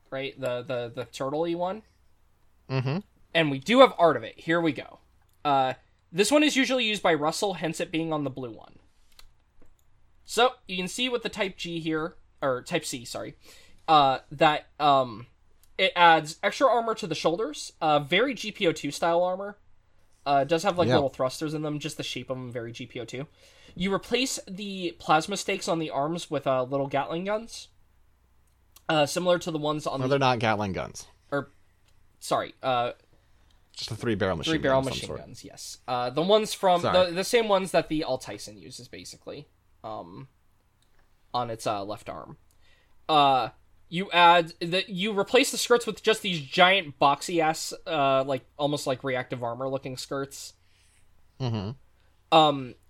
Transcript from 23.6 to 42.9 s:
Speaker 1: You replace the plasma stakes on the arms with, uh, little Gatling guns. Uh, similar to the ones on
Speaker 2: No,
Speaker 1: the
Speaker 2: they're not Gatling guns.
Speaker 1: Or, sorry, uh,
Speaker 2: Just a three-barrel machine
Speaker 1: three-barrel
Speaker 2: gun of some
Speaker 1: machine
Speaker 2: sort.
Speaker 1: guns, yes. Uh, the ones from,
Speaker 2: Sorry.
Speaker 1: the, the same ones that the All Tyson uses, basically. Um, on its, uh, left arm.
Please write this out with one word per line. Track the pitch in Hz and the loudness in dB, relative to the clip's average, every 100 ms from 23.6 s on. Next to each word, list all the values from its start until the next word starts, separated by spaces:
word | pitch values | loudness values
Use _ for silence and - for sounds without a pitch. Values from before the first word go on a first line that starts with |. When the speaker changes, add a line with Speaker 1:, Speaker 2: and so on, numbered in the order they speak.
| - - | -20 -6
Speaker 1:
You | 185 | -2
replace | 190 - 240 262 - - | -2 0 -2 -2 -4 -10
the | 185 202 190 175 - | -12 -10 -8 -8 -8
plasma | - 156 160 196 | 2 2 2 -6
stakes | - 196 - | -4 -4 -2
on | 165 | -2
the | 156 | -2
arms | 127 147 170 - | -2 -2 -4 -4
with, | 143 143 | -4 0
uh, | 131 | 0
little | 127 139 135 | 0 -2 -2
Gatling | 135 - 165 190 | -2 -2 -4 -4
guns. | 214 226 - - _ _ _ _ _ _ _ _ _ _ - - | -4 -6 -16 -20 _ _ _ _ _ _ _ _ _ _ -14 -2
Uh, | 156 143 | 0 2
similar | 180 180 175 | 0 2 2
to | 175 | 0
the | 156 | -4
ones | 147 151 143 | -4 -4 -4
on | 135 | -4
Speaker 2:
No, | 131 | 0
Speaker 1:
the | |
Speaker 2:
they're | 139 | 2
not | 131 123 | 2 2
Gatling | 113 104 101 | 0 0 -2
guns. | 82 58 - - _ _ | -4 -8 -12 -20 _ _
Speaker 1:
Or, | 143 139 _ _ _ _ _ _ _ | -6 -6 _ _ _ _ _ _ _
sorry, | - 131 95 - | -4 -4 -4 -6
uh, | 131 123 120 - _ _ _ _ _ _ _ | -2 -2 -2 -6 _ _ _ _ _ _ _
Speaker 2:
Just | - - | -14 -12
a | 110 | -6
three-barrel | 117 101 95 85 | -2 0 0 -2
machine | 73 | -2
Speaker 1:
three-barrel | 160 139 135 | -2 2 0
Speaker 2:
gun | 135 | 0
of | 65 | -6
some | |
Speaker 1:
machine | - | -8
Speaker 2:
sort. | 69 | -12
Speaker 1:
guns, | - - - | -14 -18 -20
yes. | - - - - | -18 -18 -16 -6
Uh, | 123 123 | -4 -2
the | 139 | -2
ones | 180 214 214 - | 4 4 4 0
from, | 190 175 | 2 4
Speaker 2:
Sorry. | 120 180 180 | 4 4 4
Speaker 1:
the, | 170 | 0
the | |
same | 190 240 220 | 0 2 4
ones | 190 190 | 2 2
that | 170 160 | 0 0
the | 156 | -4
All | 151 131 | -2 -6
Tyson | - 104 - 104 | -6 -14 -14 -18
uses, | 80 - 120 | -20 -20 -18
basically. | 92 87 - - 113 - _ _ _ | -18 -18 -18 -16 -16 -18 _ _ _
Um, | 110 110 87 104 135 _ _ _ _ _ _ _ _ _ _ | -14 -12 -14 -18 -20 _ _ _ _ _ _ _ _ _ _
on | 123 117 | -6 -4
its, | 113 123 | -6 -4
uh, | 104 | -4
left | 98 104 - | -6 -10 -12
arm. | 80 - - _ _ - _ _ | -14 -14 -20 _ _ -20 _ _